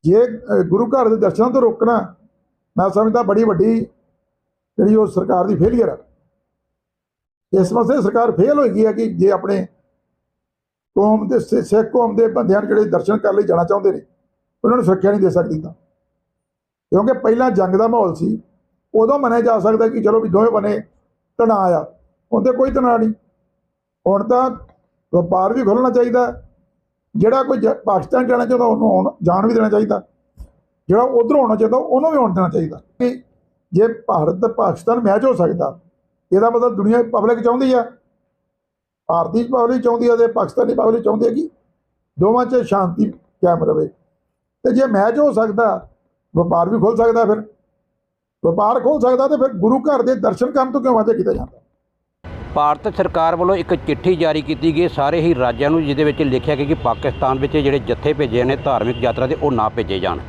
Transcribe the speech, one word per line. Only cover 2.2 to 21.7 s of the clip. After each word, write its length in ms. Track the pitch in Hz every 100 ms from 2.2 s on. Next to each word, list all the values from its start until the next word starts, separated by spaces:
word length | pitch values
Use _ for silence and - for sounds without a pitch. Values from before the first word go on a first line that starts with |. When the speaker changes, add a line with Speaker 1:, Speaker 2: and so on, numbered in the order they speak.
| _ _ _ _ _ -
Speaker 1:
ਮੈਂ 120 | 190
ਸਮਝਦਾ 320 | 196 220 233
ਬੜੀ 200 | 196 202
ਵੱਡੀ 380 | 226 175 214 226 226 _ _ _ _ _ _ _ _ -
ਜਿਹੜੀ 180 | 196 214
ਉਹ 120 | 214
ਸਰਕਾਰ 380 | 180 190 185 185
ਦੀ 100 | 196
ਫੇਲੀਅਰ 340 | 190 240 190
ਆ। 80 | 127 _ _ _ _ _ _ _ _ _ _ _ _ _ _ _
ਇਸ 200 | 190 185
ਪਾਸੇ 280 | 226 226 277
ਸਰਕਾਰ 300 | 208 233 233
ਫੇਲ 280 | 160 233 294
ਹੋਈ 100 | 254
ਗਈ 160 | 196 220
ਹੈ 60 |
ਕਿ 220 | 220 226
ਜੇ 180 | 170 190
ਆਪਣੇ 340 | 190 190 196 185 _ _ _ _ _ _ _ _ _ _ _ _ -
ਕੌਮ 320 | 208 220 202
ਦੇ 120 | 240
ਸਿ-, 220 | - 233
ਸਿੱਖ 260 | - 208 220
ਕੌਮ 280 | 247 233 202
ਦੇ 120 | 226
ਬੰਦਿਆਂ 340 | - 196 196
ਨੂੰ 80 | 208
ਜਿਹੜੇ 160 | 208 208
ਦਰਸ਼ਨ 320 | 170 - 208
ਕਰਨ 180 | 208 196
ਲਈ 80 |
ਜਾਣਾ 200 | 190 170
ਚਾਹੁੰਦੇ 280 | 170 202 190
ਨੇ, 100 | 185 - _ _ _ _ _
ਉਹਨਾਂ 140 | 220 247
ਨੂੰ 80 | 175
ਸੁਰੱਖਿਆ 260 | 185 190
ਨਹੀਂ 100 | 202
ਦੇ 80 | 190
ਸਕਦੀ 320 | 180 165 156
ਤਾਂ। 120 | 160 - _ _ _ _ _ _ _ _ _ _ _
ਕਿਉਂਕਿ 220 | 175 220
ਪਹਿਲਾਂ 380 | 262 226 233 254
ਜੰਗ 240 | 190 185 190
ਦਾ 120 | 226
ਮਾਹੌਲ 280 | 233 190 160
ਸੀ, 260 | 175 220 _ _ _ _ _ 220
ਉਦੋਂ 240 | 226 285
ਮੰਨਿਆ 220 | 254 240
ਜਾ 180 | 233 220
ਸਕਦਾ 280 | 196 220 226
ਕਿ 160 | 226
ਚਲੋ 160 | 208 226
ਵੀ 100 | 220
ਦੋਵੇਂ 220 | 190 226
ਬੰਨੇ 280 | 220 202 208 - _ _ _ _ -
ਤਣਾਅ 340 | 226 208 190